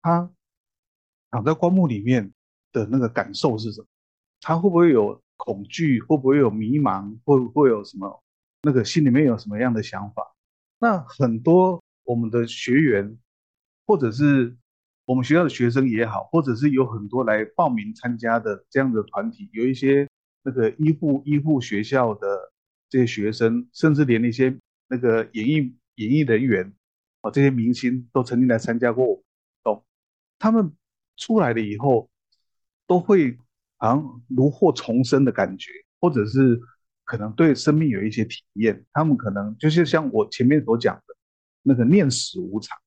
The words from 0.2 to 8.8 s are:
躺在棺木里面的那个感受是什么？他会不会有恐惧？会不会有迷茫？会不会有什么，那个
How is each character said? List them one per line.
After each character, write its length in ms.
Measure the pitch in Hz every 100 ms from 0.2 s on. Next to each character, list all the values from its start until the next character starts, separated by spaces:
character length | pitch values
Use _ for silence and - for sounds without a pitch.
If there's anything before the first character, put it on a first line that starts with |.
| 175 _ _ _ _ _ _ _ _ _ _
躺 140 | 123
在 100 | 110
棺 180 | 160 175
木 140 | 190 170
里 140 | 107
面 320 | 107 127 98 _ _ _ _
的 140 | 131 104
那 120 | 131
个 100 | 120
感 240 | 120 98
受 240 | 98 156 110
是 160 | 110
什 80 | 104
么？ 60 | - _ _ _ _ _
他 160 | - 165
会 120 | 196
不 80 | 170
会 160 | 170
有 280 | 127 104 - _ _
恐 260 | - 101
惧？ 360 | 101 - 165 120
会 160 | - 156
不 120 | 131
会 100 | 143
有 120 | 127
迷 280 | 107 110 147
茫？ 400 | 131 95 101 113
会 140 | - 139
不 100 | 120
会 200 | 123 139
有 140 | 110
什 140 | 98 98
么， 260 | 98 - _ _ _ _
那 100 | 151
个 120 | 131